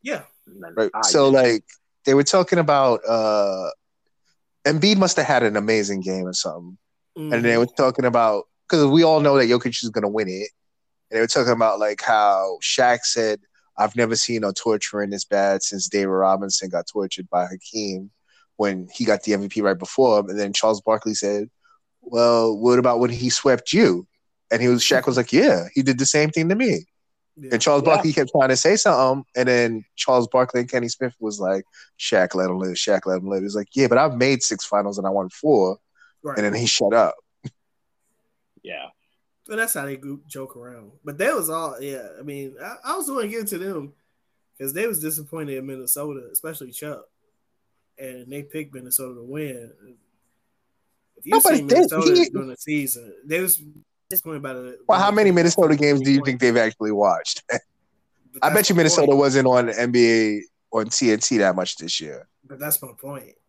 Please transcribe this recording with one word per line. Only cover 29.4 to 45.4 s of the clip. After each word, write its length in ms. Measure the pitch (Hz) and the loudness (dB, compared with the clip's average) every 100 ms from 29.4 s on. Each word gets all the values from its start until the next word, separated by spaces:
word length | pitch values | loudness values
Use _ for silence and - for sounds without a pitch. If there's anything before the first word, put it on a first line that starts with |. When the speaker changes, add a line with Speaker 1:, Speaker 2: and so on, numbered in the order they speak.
| 127 | 2
Speaker 3:
then 340 | 123 120 113 104 - | 2 0 -4 -10 -8
Charles 320 | - 127 117 | 0 2 2
Barkley 340 | 127 127 127 | 0 0 -2
and 80 | 123 | -2
Kenny 180 | 127 117 | -4 -4
Smith 280 | - 127 - | -6 -8 -6
was 200 | 110 104 | -8 -4
like, 260 | 95 98 - - - _ | -2 -2 -6 -20 -20 _
"Shaq, 360 | - 104 90 92 | -2 0 0 0
let 140 | 92 | -2
him 100 | 92 | -2
live. 160 | 92 87 | -6 -6
Shaq, 320 | - 98 95 | -2 -2 -2
let 100 | 92 | -4
him 100 | 95 | -4
live." 140 | 98 | -6
He's 140 | 101 104 | -4 -6
like, 140 | 101 | -6
"Yeah, 140 | - 131 | 0 2
but 100 | 120 | 4
I've 200 | 151 120 | 2 2
made 260 | 131 131 | 0 0
six 200 | - 104 | -2 -6
finals 340 | - 104 101 98 | -2 -2 -2 -4
and 80 | 95 | -4
I 20 | |
won 200 | 98 92 | -2 -4
four." 500 | - 151 131 92 95 _ _ _ _ | -4 2 2 2 -2 _ _ _ _
Speaker 1:
Right. 160 | 147 131 | -10 -4
Speaker 3:
And 80 | 104 | -2
then 80 | |
he 140 | 107 117 | -2 -2
shut 260 | - 101 | 0 2
up. 220 | 117 95 - _ _ - _ _ _ _ _ _ _ _ _ _ _ | 4 2 0 _ _ -20 _ _ _ _ _ _ _ _ _ _ _
Speaker 2:
Yeah. 260 | - 80 67 _ _ _ _ _ - | -18 -16 -16 _ _ _ _ _ -12
Speaker 1:
But 100 | 214 | -6
that's 160 | 226 | -4
how 120 | - 139 | -6 -8
they 120 | 135 | -10
go-, 240 | 139 139 147 | -12 -16 _
joke 280 | 135 131 120 | -16 -16 -18
around. 360 | 123 123 104 _ | -20 -20 -20 _
But 140 | 147 147 | -16 -4
they 120 | 226 | -2
was 180 | 294 160 | -2 -4
all, 280 | 160 160 123 | -6 -8 -10
yeah, 280 | 139 135 104 82 | -12 -12 -14 -16
I 60 | |
mean, 320 | 143 143 135 123 | -14 -14 -14 -14
I, 180 | 170 233 | -18 -14
I 120 | 254 359 | -8 -8
was 100 | 294 | -6
gonna 200 | 269 208 | -6 -6
give 140 | 226 | -8
it 40 | 214 | -8
to 80 | 180 | -8
them 340 | 185 180 143 _ _ _ _ _ _ _ | -8 -10 -12 _ _ _ _ _ _ _
'cause 140 | 135 | -10
they 140 | 151 226 | -6 -6
was 120 | 175 | -6
disappointed 580 | 156 156 147 165 | -8 -10 -12 -12